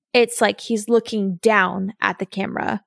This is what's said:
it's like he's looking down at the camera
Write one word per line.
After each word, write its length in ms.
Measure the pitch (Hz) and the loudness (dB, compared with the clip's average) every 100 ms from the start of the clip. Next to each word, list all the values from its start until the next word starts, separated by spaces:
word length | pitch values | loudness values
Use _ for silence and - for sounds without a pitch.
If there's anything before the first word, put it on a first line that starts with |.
| _ | _
it's 260 | 247 233 - | 2 2 2
like 220 | 208 202 | 0 0
he's 260 | - 220 208 | -4 -4 2
looking 480 | 233 226 220 196 175 | 0 0 -4 -2 0
down 500 | 226 208 185 190 190 - | 2 4 2 -2 -6 -2
at 180 | - - | -2 -2
the 60 | 190 | -8
camera 580 | - 196 - - 202 | -6 -6 -4 -4 -4